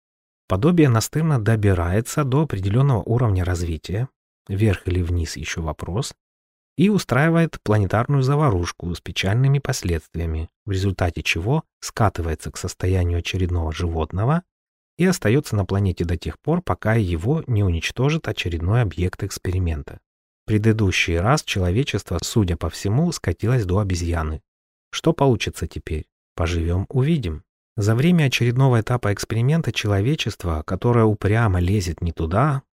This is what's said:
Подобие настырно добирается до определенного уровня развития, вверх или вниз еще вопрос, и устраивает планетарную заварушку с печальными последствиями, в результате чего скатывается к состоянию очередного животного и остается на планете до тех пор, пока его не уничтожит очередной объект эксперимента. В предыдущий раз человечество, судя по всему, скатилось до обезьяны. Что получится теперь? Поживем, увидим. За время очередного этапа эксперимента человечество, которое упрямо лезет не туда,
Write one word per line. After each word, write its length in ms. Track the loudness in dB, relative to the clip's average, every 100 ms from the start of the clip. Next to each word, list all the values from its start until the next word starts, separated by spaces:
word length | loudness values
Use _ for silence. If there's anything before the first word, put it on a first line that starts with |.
| _ _ _ _ -4
Подобие 420 | 0 4 4 4
настырно 500 | 4 0 -2 0 0
добирается 840 | 2 2 2 2 0 -2 -2 -2
до 180 | 0 0
определенного 600 | 0 -2 0 2 2 2
уровня 420 | 0 0 2 0 0
развития, 640 | -2 -2 -6 -6 -6 -6 _ _ _ -8
вверх 380 | 0 2 2 0
или 160 | -2
вниз 340 | 0 -2 -2 -6
еще 240 | -8 -6
вопрос, 520 | -6 -6 -6 -6 -6 -10 _ _ _ _ _ 0
и 120 | 2
устраивает 680 | 2 0 2 2 2 0 -2
планетарную 600 | 0 2 2 2 2 2
заварушку 680 | 2 2 2 2 -2 -6 -8
с 80 | -8
печальными 580 | -8 -4 0 2 4 2
последствиями, 880 | 0 -2 -2 -2 -4 -6 -4 -4 -6 _ -4
в 60 |
результате 500 | -2 0 0 -2 -2
чего 420 | -4 -2 0 -2 -4 _
скатывается 720 | -10 0 0 0 -4 -4 -8
к 60 | -8
состоянию 640 | -10 -4 0 2 0 0
очередного 520 | -2 -2 -2 0 -2
животного 720 | -4 -4 -2 -4 -2 0 0 -2 _ _ _ _ -2
и 80 | 0
остается 500 | 2 2 2 2 -2
на 100 | 0
планете 400 | 0 0 0 -2
до 120 | -4
тех 220 | -6 -8
пор, 220 | -2 -2
пока 340 | -2 -2 0 2
его 480 | 2 0 0 -2 0
не 160 | 0
уничтожит 640 | 2 0 -2 -2 0 0 -4
очередной 540 | -6 -4 -4 0 0
объект 420 | 0 0 -4 -4
эксперимента. 760 | -8 -6 -4 -2 -2 -2 -8 -16 _ _ _ _
В 40 | -2
предыдущий 720 | 2 4 4 2 2 0 0
раз 240 | 2 0
человечество, 760 | 0 -2 0 0 0 -4 -4 -6
судя 360 | -2 0 2 0
по 120 | -4
всему, 420 | -4 -2 0 0
скатилось 540 | -2 -4 -2 0 0 0
до 140 | 0
обезьяны. 640 | 0 -2 -2 -2 -4 -6 -12 _ _ _ _
Что 220 | -4 -2
получится 540 | 2 2 2 -2 -6 -8
теперь? 400 | -8 -8 -8 -8 _ _ -4
Поживем, 520 | -2 0 0 -2 -2
увидим. 540 | 0 0 0 -2 -8 -12 _ _ -4
За 180 | 0 2
время 300 | 4 4 2
очередного 560 | 2 0 2 4 4
этапа 320 | 2 0 0
эксперимента 580 | -2 -2 -2 2 0 0
человечество, 920 | -2 0 2 2 0 -4 -6 -4 -4 -4
которое 400 | -2 2 4 4
упрямо 540 | 2 0 2 2 2
лезет 420 | 2 0 -2 -4
не 100 | -4
туда, 520 | -4 -2 0 2 0 -6